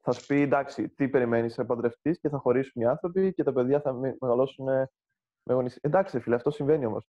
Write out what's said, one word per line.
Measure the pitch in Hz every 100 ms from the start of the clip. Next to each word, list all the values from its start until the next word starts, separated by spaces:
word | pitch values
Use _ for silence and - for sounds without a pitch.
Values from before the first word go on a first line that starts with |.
θα | -
σου | 123 -
πει, | 143
«Εντάξει, | 143 139 135 - -
τι | - 135
περιμένεις, | 135 120 117 117 117
θα | 120
παντρευτείς | 117 117 - 147 170
και | 151
θα | 143
χωρίσουν | 131 123 135 123
οι | 117
άνθρωποι | 143 175 190 190
και | 180
τα | 208
παιδιά | 131 123 143
θα | 143
με-, | 123 131 -
μεγαλώσουν | 127 120 131 - 135 131 131 _ _ _ _ _
με | -
γονείς». | 127 123 -
Εντάξει, | 147 180 196 127
φίλε, | 113 120
αυτό | -
συμβαίνει | 147 139 156 120
όμως. | 104 -